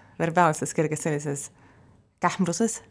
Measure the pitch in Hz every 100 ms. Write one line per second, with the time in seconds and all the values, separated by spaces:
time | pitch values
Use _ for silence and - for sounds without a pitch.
0 | - - 165 170 170 156 139 - 156 151
1 | 165 147 151 143 - _ - - - _
2 | _ _ 175 - 170 170 226 - -